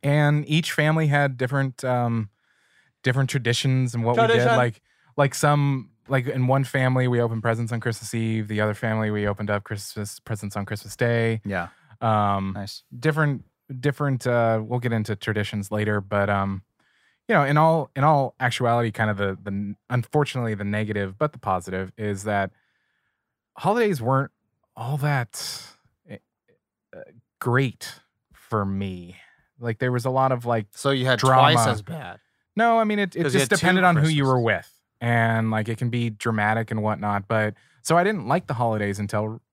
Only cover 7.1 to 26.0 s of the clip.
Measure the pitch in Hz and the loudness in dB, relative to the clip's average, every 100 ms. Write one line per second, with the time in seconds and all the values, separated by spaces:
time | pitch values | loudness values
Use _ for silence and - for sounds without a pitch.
7.1 | 120 117 117 117 113 113 117 120 110 110 | 2 0 0 -2 -2 -2 -4 -4 -6 -6
8.1 | 117 113 110 107 107 107 101 117 110 107 | -4 -2 -2 -2 0 0 0 -2 -2 0
9.1 | 104 104 98 107 104 - 104 - - 101 | -2 -2 -2 -2 -4 -4 -10 -8 -10 -10
10.1 | - - 107 101 104 98 104 104 - 120 | -12 -10 -8 -6 -8 -6 -8 -10 -2 0
11.1 | 117 113 110 101 95 85 _ _ - 113 | 2 0 -2 -4 -6 -6 _ _ -4 0
12.1 | 107 104 98 98 98 95 - _ 127 147 | 2 2 0 -2 -6 -10 -14 _ -4 -2
13.1 | 151 147 135 - _ _ 127 143 131 143 | 0 0 -2 -10 _ _ -4 -4 -2 -2
14.1 | 131 127 120 113 113 107 123 120 113 104 | -2 0 2 2 0 -2 -4 -2 -2 -4
15.1 | 101 - 104 104 107 95 107 107 104 98 | -6 -4 -4 -4 -6 -4 -2 0 -2 -2
16.1 | 104 101 101 98 95 - _ _ _ _ | -2 0 0 -2 -6 -10 _ _ _ _
17.1 | _ - 208 139 147 160 165 135 - 143 | _ 0 2 4 4 4 2 -2 2 4
18.1 | 147 131 _ 127 - 120 120 117 - 110 | 4 0 _ -2 0 2 2 0 0 -2
19.1 | 101 101 98 101 98 101 104 _ 127 113 | 0 -2 -4 -6 -6 -6 -10 _ -4 0
20.1 | 151 143 131 117 104 101 107 107 104 98 | -2 0 -2 -4 -4 -4 -4 -2 -4 -6
21.1 | 95 151 127 107 92 90 92 92 - 107 | -4 -4 -4 -4 -4 -4 -8 -8 -8 -6
22.1 | 98 104 101 98 _ _ _ _ _ _ | -6 -2 -2 -2 _ _ _ _ _ _
23.1 | _ _ _ _ - 170 226 214 156 117 | _ _ _ _ -4 0 2 0 0 0
24.1 | 131 139 _ _ _ _ - 117 143 147 | 0 0 _ _ _ _ -12 -6 -2 0
25.1 | 143 120 - - - - _ _ _ | -2 -4 -10 -12 -12 -18 _ _ _